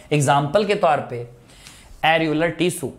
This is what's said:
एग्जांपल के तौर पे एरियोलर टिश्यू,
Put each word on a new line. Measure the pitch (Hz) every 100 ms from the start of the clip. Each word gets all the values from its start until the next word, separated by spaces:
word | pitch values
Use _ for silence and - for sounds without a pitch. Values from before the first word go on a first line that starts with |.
| -
एग्जांपल | 151 139 143 147 202 202
के | 202
तौर | 170 143 120
पे | 120 123 - - - - - - - 156
एरियोलर | 165 160 151 170
टिश्यू, | 165 180 175 123